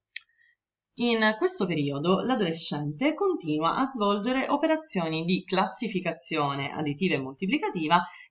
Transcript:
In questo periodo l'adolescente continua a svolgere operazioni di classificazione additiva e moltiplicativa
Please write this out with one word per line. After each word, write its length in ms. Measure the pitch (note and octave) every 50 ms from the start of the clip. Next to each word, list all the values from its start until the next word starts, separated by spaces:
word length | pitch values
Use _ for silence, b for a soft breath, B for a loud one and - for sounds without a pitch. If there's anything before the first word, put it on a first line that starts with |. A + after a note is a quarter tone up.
| _ _ - B B B B B B B B B B _ _ _ _ _ _
In 400 | - A#3+ A#3+ A#3 A3+ G#3+ G#3+ G#3+ A3
questo 260 | - F#4+ F#4+ - G#3
periodo 540 | F3+ E3+ D#3 C#3+ C#3+ C#3 C#3 D3 F3 F#3+ -
l'adolescente 960 | - A#3 B3+ A3+ G#3 E3 D#3+ E3 - - - D3 D3 D3 D3+ - C4 D4 D#4+
continua 600 | - G4+ G4 F4+ - - D#3+ D3+ D3+ D#3+ E3 -
a 100 | - C4 C4
svolgere 580 | - B3 G#3 G3+ G3+ G#3+ G3 A#3+ B3+ C4+ B3+ -
operazioni 760 | C4 C#4+ C#4+ D#4+ D#4+ D#4 D#4+ - - F#3+ E3 D#3+ D#3+ D#3+ E3
di 200 | E3+ F#3 F#3 F#3
classificazione 1300 | - - F3+ F#3+ F#3+ - - - A3 - F#3 F3+ E3+ D#3+ - - - E3 D#3 D3 C#3 C#3 C#3 C#3 C#3+
additiva 440 | - - D3+ D3 C#3+ D3 F#3+ F3+ D#3
e 40 | C#3
moltiplicativa 840 | C3+ C3 C#3 - F#3+ F#3+ A#3+ D#4 F#4 G#4 - F#3 D#3 D3+ E3+ F3+ F3+ B B B B B